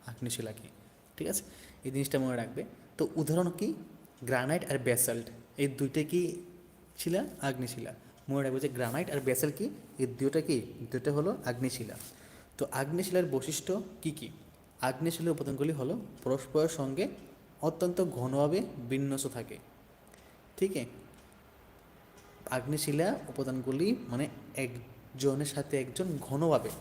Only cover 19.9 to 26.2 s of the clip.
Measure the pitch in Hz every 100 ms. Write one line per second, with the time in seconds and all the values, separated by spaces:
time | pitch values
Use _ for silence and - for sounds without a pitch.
19.9 | - - - - - - - 190 175 117
20.9 | - - - - - - - - - -
21.9 | - - - - - - 127 123 147 -
22.9 | 147 180 277 - - 131 131 127 135 190
23.9 | 247 - 120 147 - - - 135 120 -
24.9 | - - 131 139 135 147 147 143 139 127
25.9 | - 185 147